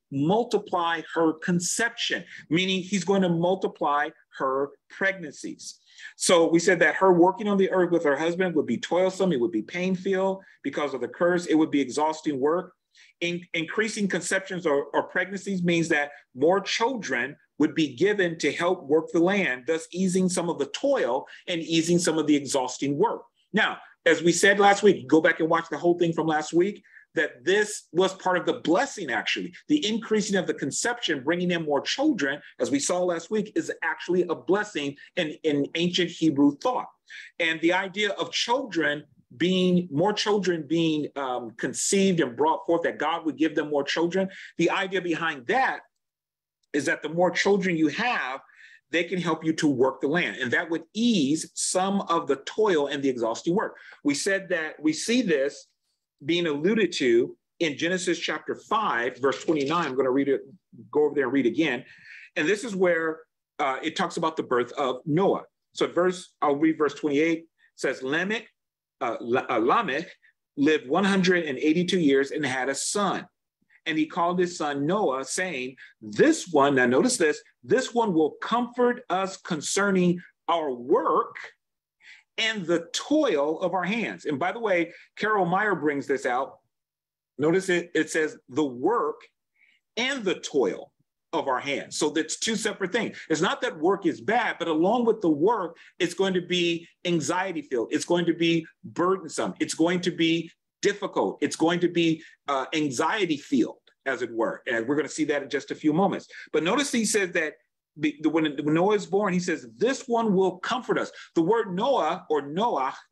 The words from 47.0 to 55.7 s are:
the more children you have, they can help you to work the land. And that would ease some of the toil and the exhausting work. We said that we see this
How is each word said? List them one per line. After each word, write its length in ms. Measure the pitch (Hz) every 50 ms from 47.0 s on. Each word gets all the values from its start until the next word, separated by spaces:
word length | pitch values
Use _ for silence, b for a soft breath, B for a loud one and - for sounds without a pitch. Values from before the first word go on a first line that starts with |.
| -
the 60 | 151
more 200 | 160 170 180 175
children 480 | 175 - - 202 202 196 180 185 170
you 120 | 160 160 147
have, 520 | 143 - 226 247 233 175 139 127 131 139 - B B B B B B B B _
they 140 | 156 170 175
can 160 | - 196 180
help 260 | 160 170 160 - -
you 80 | 160 151
to 140 | - 160
work 340 | 147 135 117 131 131 131 -
the 60 | 156
land. 300 | 135 160 175 156 113 101
And 120 | 113 131 120
that 160 | 120 160 175 160
would 140 | 165 160 - - -
ease 560 | 214 233 240 220 180 135 135 156 165 - - _
some 480 | - - - - 185 185 196 196 196
of 240 | - - 170 - -
the 120 | 147 135
toil 500 | 135 - - - - 214 208 175 147 143
and 160 | 135 147 143 139
the 60 | 139
exhausting 440 | 123 117 117 113 113 - - 165 175
work. 240 | 220 190 - B B B B B B -
We 120 | 143 139
said 340 | - - 202 196 190 180 170
that 320 | 180 165 156 156 - -
we 120 | 151 156 156
see 280 | - - 220 233 262
this 460 | 233 185 156 135 135 143 - - - _